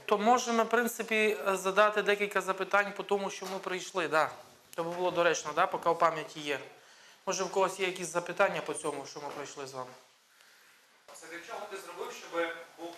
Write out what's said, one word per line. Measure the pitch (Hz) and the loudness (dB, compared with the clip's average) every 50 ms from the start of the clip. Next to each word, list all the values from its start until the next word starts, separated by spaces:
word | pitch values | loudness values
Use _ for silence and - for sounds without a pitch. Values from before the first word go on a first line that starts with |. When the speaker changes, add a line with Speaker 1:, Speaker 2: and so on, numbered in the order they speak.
| - | 0
Speaker 1:
То | - 208 | 2 2
можемо, | 190 202 233 247 240 220 233 233 226 220 | 4 6 6 4 4 4 2 2 2 2
в | 226 | 4
принципі, | - 233 240 226 - - 214 - 226 214 214 214 214 214 - | 4 2 2 2 -2 -4 -2 0 2 4 4 4 2 2 0
задати | 202 196 185 185 190 180 202 214 208 208 214 | 0 0 2 0 2 6 6 6 6 6 4
декілька | 190 190 202 202 208 202 - 196 | 4 4 2 2 2 0 0 0
запитань | 185 185 190 190 190 185 - 202 202 196 190 | 0 0 -2 -2 0 2 2 2 2 2 -4
по | - 190 | -8 -2
тому, | - 202 202 196 185 | -2 0 0 0 -4
що | - - 190 | -6 -8 -8
ми | 185 196 190 | -8 -8 -6
прийшли, | 196 190 180 180 160 - - 185 165 | -6 -6 -6 -6 -6 -4 -2 -2 0
да. | 147 151 156 147 131 - - - - - - - _ - | 2 4 4 2 2 -2 -8 -18 -20 -20 -20 -20 _ -6
То | - 165 | -6 -4
би | 165 | -4
було | 175 175 180 180 | -2 0 0 2
доречно, | 156 165 170 170 156 - - 156 147 | 4 4 4 4 4 4 0 0 2
да, | 160 180 | 2 2
поки | 185 - 160 - 175 | 2 2 2 2 2
в | 165 | 4
пам'яті | 165 170 160 160 156 151 - - 160 | 6 4 4 4 0 -4 -8 -10 -6
є. | 151 147 139 131 135 - - - - - - - - - - - _ | -4 -4 -4 -4 -4 -10 -18 -20 -20 -20 -20 -20 -20 -20 -20 -8 _
Може, | 196 180 180 190 | -4 -2 -2 -2
в | 175 | 0
когось | - 196 190 180 185 - | 2 2 2 2 0 0
є | 190 | -2
якісь | 180 180 - 180 | -2 -2 -4 -6
запитання | 165 170 175 175 - 170 - 202 185 175 156 - | -4 -4 -4 -4 -2 2 2 2 2 2 -2 -4
по | - 143 | -6 -6
цьому, | - - 156 143 139 139 | -6 -6 -6 -6 -6 -8
що | - - 151 | -10 -12 -12
ми | 147 143 139 | -10 -10 -8
пройшли | 143 139 135 - 147 139 | -10 -10 -10 -10 -10 -10
з | 131 135 | -10 -10
вами? | 131 127 127 123 - - - _ _ _ _ _ - - - - - - - - _ _ _ _ _ _ - - | -10 -10 -12 -14 -18 -20 -20 _ _ _ _ _ -20 -20 -20 -20 -20 -20 -20 -20 _ _ _ _ _ _ -20 -20
Speaker 2:
Це | - 160 | -18 -14
для | 160 170 170 165 | -14 -14 -12 -12
чого | - 233 - 208 202 | -12 -10 -10 -10 -10
ти | 196 | -10
зробив, | 180 165 170 175 - - - - | -12 -12 -12 -12 -10 -10 -10 -10
щоб | - - - 170 170 170 170 165 170 - - - - | -12 -12 -4 -2 -2 -2 -2 -4 -8 -14 -16 -14 -14
був | 170 170 170 | -12 -12 -12